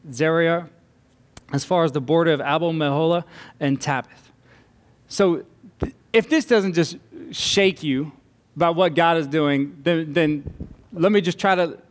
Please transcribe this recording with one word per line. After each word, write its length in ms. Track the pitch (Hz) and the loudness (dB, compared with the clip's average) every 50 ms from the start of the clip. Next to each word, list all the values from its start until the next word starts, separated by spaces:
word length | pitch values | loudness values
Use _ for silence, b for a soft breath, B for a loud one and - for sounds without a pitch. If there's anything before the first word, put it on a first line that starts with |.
| - 156 | -14 -14
Zerah, 580 | 123 117 151 160 160 165 165 165 170 175 170 147 _ _ _ _ _ _ _ _ _ _ _ _ _ - _ - - | -4 -2 0 2 2 2 2 2 0 -2 -4 -10 _ _ _ _ _ _ _ _ _ _ _ _ _ -20 _ -6 -6
as 100 | 139 - | -6 -2
far 200 | - 185 175 165 | 0 0 2 2
as 80 | 151 | 2
the 100 | 127 147 | 0 -4
border 300 | 127 120 156 165 170 165 | -2 0 2 2 4 2
of 100 | 156 139 | 2 0
Abel 320 | 113 143 147 160 170 170 165 | 0 -2 -2 0 0 -2 -2
Meholah 500 | 160 151 143 139 147 160 165 170 175 170 B B B B B B _ | 0 -2 0 0 0 0 0 0 -2 -4 B B B B B B _
and 200 | 151 139 139 135 | -2 -2 -2 -2
Tabbath. 520 | - 147 139 127 - _ - - _ _ _ _ b b b b b b b _ _ _ _ _ _ | -2 -4 -4 -4 -6 _ -20 -20 _ _ _ _ b b b b b b b _ _ _ _ _ _
So 380 | _ - - 202 185 170 143 - _ _ _ - - _ _ | _ 0 0 2 2 2 -2 -6 _ _ _ -20 -20 _ _
th-, 140 | - - - _ _ _ - | -8 -8 -8 _ _ _ 0
if 160 | 226 - - | 0 2 2
this 160 | 302 320 - | 0 0 2
doesn't 280 | - 247 214 190 196 170 | 2 2 2 2 2 2
just 240 | 170 165 - 170 156 _ _ - - - - | 0 0 0 -2 -14 _ _ -20 -20 -18 -14
shake 500 | - - - - - 202 196 190 - - - | -10 -6 -4 0 2 4 2 2 2 0 -2
you 280 | 151 131 131 151 156 - _ _ _ _ _ _ _ _ | -2 -2 -2 -4 -6 -12 _ _ _ _ _ _ _ _
about 200 | 147 170 170 170 | 0 0 0 2
what 200 | 170 185 175 147 | 2 0 2 4
God 220 | 165 170 165 170 | 2 2 4 2
is 100 | 165 156 | 2 -2
doing, 500 | 139 147 160 151 143 143 139 139 143 - 143 | -2 0 0 2 2 2 0 -2 -4 -8 -6
then, 320 | 139 175 170 165 165 151 143 | -2 -2 -2 0 -2 -2 0
then 560 | 170 160 151 151 143 143 - - - - - - - - _ - | 0 0 2 0 -4 -6 -12 -12 -12 -16 -16 -16 -20 -20 _ -4
let 180 | 170 165 202 | 0 0 2
me 100 | 214 202 | 2 2
just 180 | 165 180 170 - | 0 0 -4 0
try 160 | - 196 190 | 0 0 2
to 220 | 180 175 160 113 - _ _ | 2 0 -2 -4 -14 _ _